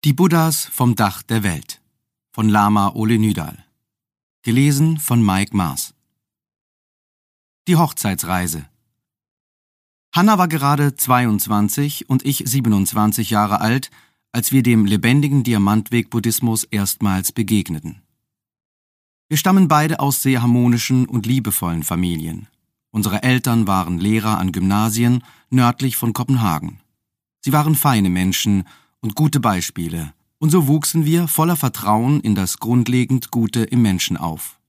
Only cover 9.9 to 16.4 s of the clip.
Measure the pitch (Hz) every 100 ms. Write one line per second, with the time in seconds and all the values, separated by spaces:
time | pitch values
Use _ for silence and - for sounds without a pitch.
9.9 | _ _ - 202 208 180 156 139 147 143
10.9 | - - 123 123 104 110 107 104 - 143
11.9 | 143 - 131 139 139 131 131 117 104 98
12.9 | 107 107 104 110 107 104 104 110 127 131
13.9 | _ _ _ _ 120 - 135 123 113 101
14.9 | 104 117 139 143 139 117 110 98 107 104
15.9 | 117 - 117 110 110